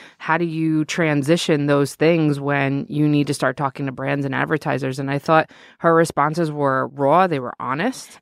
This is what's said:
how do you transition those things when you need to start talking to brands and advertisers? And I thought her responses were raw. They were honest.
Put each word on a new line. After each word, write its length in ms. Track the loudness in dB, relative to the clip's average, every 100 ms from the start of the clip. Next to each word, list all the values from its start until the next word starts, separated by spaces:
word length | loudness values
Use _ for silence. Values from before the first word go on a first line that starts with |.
| -20 -10
how 200 | -2 -2
do 80 | -2
you 400 | -2 0 0 -2
transition 840 | 0 0 2 2 2 2 0 2
those 280 | 2 0 0
things 440 | 2 4 2 0
when 460 | -2 -2 0 -2 -4
you 180 | 0 2
need 180 | 2 0
to 60 |
start 240 | 0 -2 -2
talking 280 | -4 -4 -8
to 60 |
brands 340 | -6 -4 -4 -4
and 80 |
advertisers? 640 | -4 -2 -2 -2 -4 -4 -6
And 120 | -6
I 80 | -4
thought 320 | 2 2 2 -4 -20 _
her 140 | 2
responses 560 | 4 2 2 0 0 -2
were 380 | 0 0 0 -2
raw. 400 | -2 2 4 4
They 120 | 0
were 140 | -6 -8
honest. 500 | -6 -4 -4 -6 -14 -4